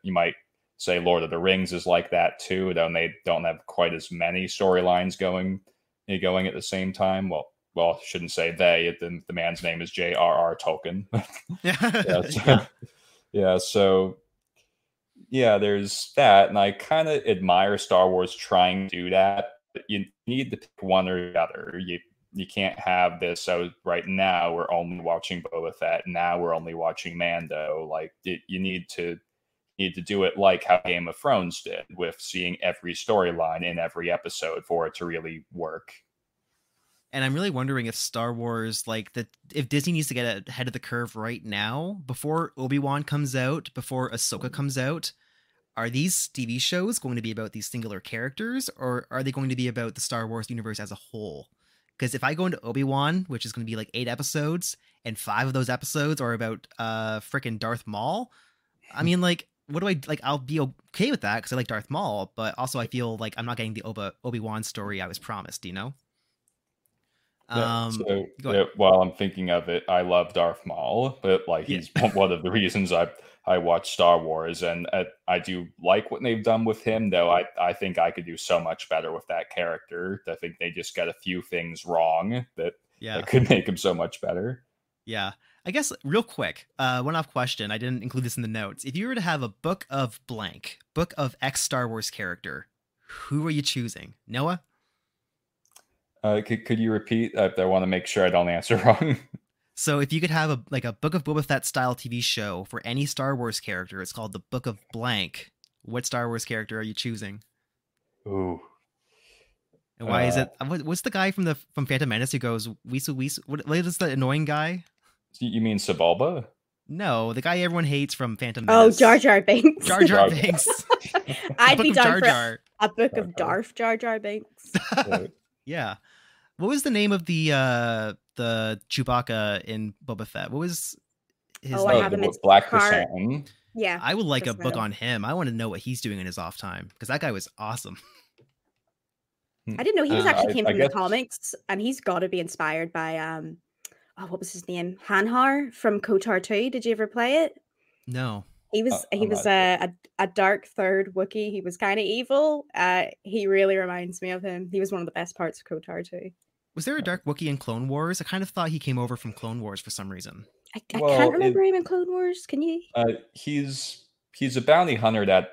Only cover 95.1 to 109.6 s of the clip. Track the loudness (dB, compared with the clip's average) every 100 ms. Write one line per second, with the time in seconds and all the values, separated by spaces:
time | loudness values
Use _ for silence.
95.1 | _ _ _ _ _ _ -20 _ _ _
96.1 | _ 0 0 0 -4 0 0 2 0 0
97.1 | 0 0 2 2 2 2 4 2 0 0
98.1 | 4 4 6 2 0 2 4 6 6 4
99.1 | 0 -4 -20 _ _ _ -6 0 0 0
100.1 | 0 0 2 0 0 -4 -6 -4 -4 -2
101.1 | -2 -2 -2 0 -2 -2 -2 0 -2 -6
102.1 | -4 -2 -2 -4 -6 -8 -10 -6 -4 -2
103.1 | -2 -4 -2 -4 -6 -6 -8 -8 -10 -12
104.1 | -10 -10 -10 -8 -8 -6 -8 _ -6 -2
105.1 | -2 -4 -8 -20 _ _ _ -10 -6 -4
106.1 | -4 -4 -4 -6 -6 -6 -8 -8 -6 -6
107.1 | -6 -10 -14 -20 _ _ _ _ _ _
108.1 | _ -6 -4 -2 -4 -12 _ _ _ _
109.1 | _ _ _ _ _